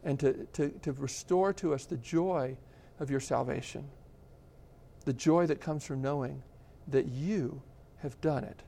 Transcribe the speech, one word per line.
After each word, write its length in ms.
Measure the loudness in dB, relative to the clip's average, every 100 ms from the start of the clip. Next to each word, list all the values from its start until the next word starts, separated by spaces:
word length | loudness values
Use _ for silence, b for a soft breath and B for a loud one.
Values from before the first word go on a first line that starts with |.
and 140 | -2 2
to, 260 | 2 2 -4
to, 180 | -2 -2
to 220 | -2 -6
restore 600 | -4 -6 -6 0 2 2
to 200 | 2 0
us 120 | -2 -2
the 100 | -8
joy 600 | 0 2 2 2 0 -4 B B B -8
of 120 | -2
your 100 | -2
salvation, 680 | 2 0 2 -2 -4 -10 -12 -16 -20 -20 -20 -20 -20 -20 -20 -20 -20 -8
the 80 | -4
joy 340 | 2 6 6 6
that 140 | 2
comes 240 | 0 -4
from 180 | -4 -2
knowing 400 | 0 0 -2 -6 -12 -20 B B 2
that 180 | 2 2
you 560 | -2 0 0 0 -4 -14 -20 -20 -10
have 220 | -10 -2
done 240 | 0 0
it. 180 | -2 -12